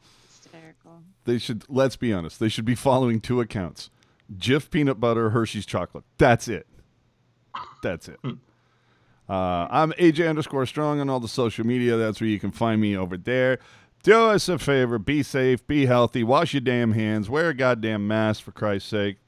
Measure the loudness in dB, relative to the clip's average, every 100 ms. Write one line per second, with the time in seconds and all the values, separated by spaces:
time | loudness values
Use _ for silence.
0 | _ _ _ _ _ -20 -20 _ _ -20
1 | -20 _ -4 -4 -2 -8 -4 0 0 0
2 | -2 -2 -4 -4 -2 -2 -2 0 2 2
3 | 2 -2 -2 -2 -2 -4 -8 -10 -20 _
4 | _ _ -20 -8 0 0 0 0 0 0
5 | 0 2 2 0 -2 -4 -6 -6 -6 -10
6 | -20 2 4 4 2 -8 -10 -20 _ _
7 | _ _ _ _ _ -16 -16 -10 -8 -8
8 | -10 -12 -10 -12 _ _ _ _ _ _
9 | _ _ -6 -4 -2 -2 -2 0 0 4
10 | 4 4 0 -2 -4 -4 -4 -2 -2 -2
11 | -2 -4 -4 -2 -2 -2 -2 0 0 0
12 | 0 -2 -2 -2 -4 -4 0 2 0 -2
13 | -4 -6 -4 0 0 -2 -6 -20 _ _
14 | 4 6 6 2 0 -2 0 2 2 0
15 | 0 -2 0 0 2 0 0 2 4 4
16 | 4 2 2 2 2 0 0 2 2 2
17 | 0 -2 -2 -2 -2 0 0 2 -2 -2
18 | -2 0 0 -2 -6 -6 -2 -2 -2 -2
19 | -2 -4